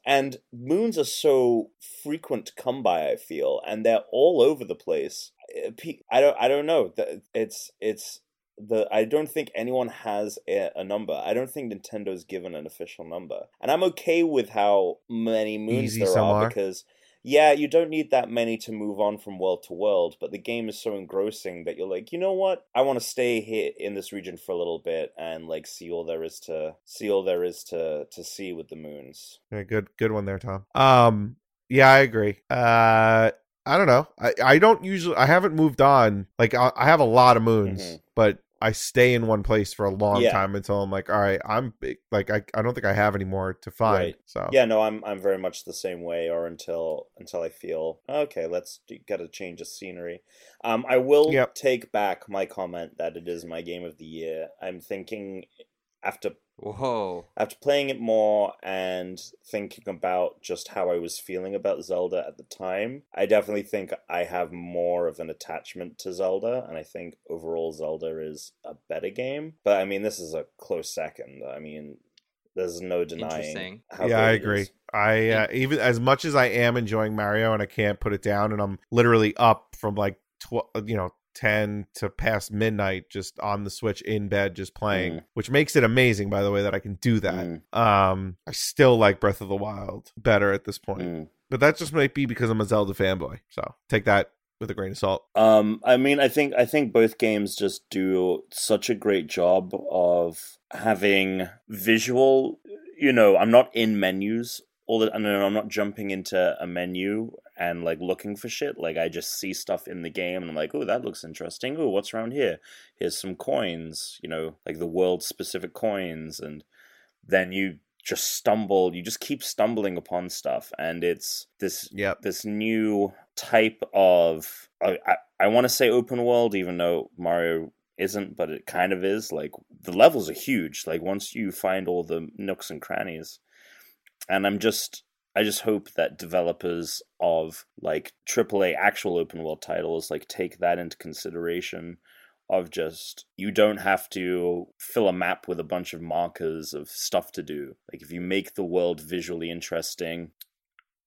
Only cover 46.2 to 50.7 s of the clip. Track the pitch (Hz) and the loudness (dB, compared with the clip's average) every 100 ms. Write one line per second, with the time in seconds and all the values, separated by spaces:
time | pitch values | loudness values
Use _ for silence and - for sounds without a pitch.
46.2 | 82 85 85 82 - 82 80 76 - - | -2 -2 -4 -8 -8 -6 -4 -6 -10 -20
47.2 | 85 87 82 - 82 82 80 - - 147 | -10 -8 -8 -8 -8 -6 -6 -8 -8 -4
48.2 | 147 - 82 90 - - - - - 98 | -4 -4 -6 -6 -8 -18 -20 -18 -10 -10
49.2 | 82 - 92 85 85 - 98 90 87 87 | -10 -14 -14 -14 -16 -16 -16 -12 -12 -14
50.2 | _ _ _ _ 117 | _ _ _ _ -4